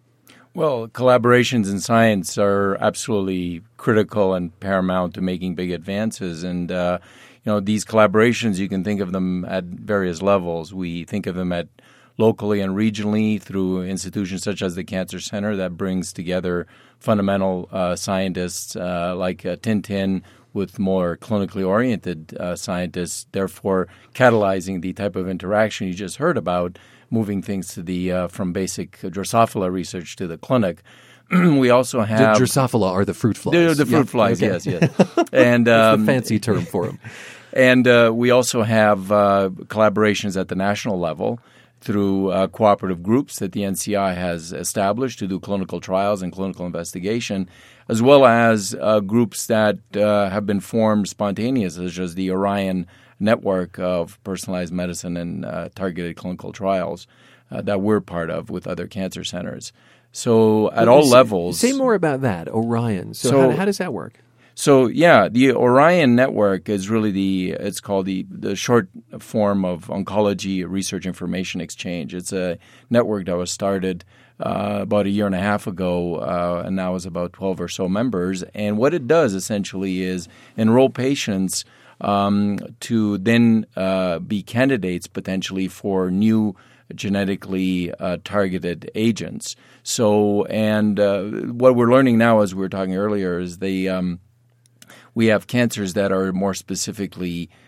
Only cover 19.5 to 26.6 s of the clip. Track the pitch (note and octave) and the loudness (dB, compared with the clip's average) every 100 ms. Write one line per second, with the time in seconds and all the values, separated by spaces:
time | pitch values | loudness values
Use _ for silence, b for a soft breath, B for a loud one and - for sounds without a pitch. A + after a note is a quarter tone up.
19.5 | - A2+ G#2+ G2 G2 G2 F#2+ b b b | -6 -2 -2 -2 -4 -2 -4 b b b
20.5 | G#2 F#2 - F#2+ F#2+ F2 E2 - G#2 F#2+ | -6 -6 -4 0 0 0 -4 -4 -4 -2
21.5 | G2+ F#2 G#2 B2+ G2 F2+ D#2+ D#2 - F2+ | -2 0 0 0 -2 -6 -10 -12 -10 -8
22.5 | E2+ - F2+ F2+ F2+ E2+ - - G2 F#2+ | -8 -6 -6 -6 -6 -8 -10 -8 -6 -6
23.5 | - G#2 F#2 F2 b b - B2 A2+ G2 | -6 -2 -2 -2 b b 4 6 6 2
24.5 | G2 F2+ F#2 F#2 F2+ G2+ F#2 F#2 F2+ F#2 | 0 -4 -6 -8 -6 -6 -4 -6 -6 -2
25.5 | G#2 A2 - F#2+ F2+ F#2 - D#3+ B2 F2 | 0 0 -2 -6 -6 -10 -4 -2 -2 -2
26.5 | F2+ | -2